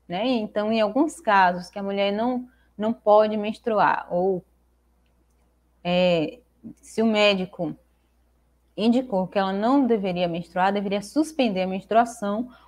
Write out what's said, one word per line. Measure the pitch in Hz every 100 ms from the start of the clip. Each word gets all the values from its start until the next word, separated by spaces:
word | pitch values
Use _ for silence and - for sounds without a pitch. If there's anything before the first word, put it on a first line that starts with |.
| -
né? | 180 247
Então, | 240 214 208 214
em | 226
alguns | 208 247 311 -
casos | 220 196 180 180 180
que | 202
a |
mulher | 196 196 202
não, | 208 247 247 247 _ _ -
não | 214
pode | 233 214 208 214 214
menstruar, | 208 214 233 208 156 - -
ou, | 175 190 180 - _ _ _ _ _ _ _ _ _ _ _ _ _
é, | 175 180 180 170 151 - _ _ - -
se | - -
o | 226
médico | 208 208 196 185 - 156 151 _ _ _ _ _ _ _ _ _ -
indicou | 226 240 254 190 180
que | 202
ela | 190
não | 196 226 285 240
deveria | 220 190 180 175
menstruar, | 170 - 180 190
deveria | 202 196 202
suspender | 202 285 311 - 240 185
a | 185
menstruação, | 190 - 220 240 - 202 208 247 -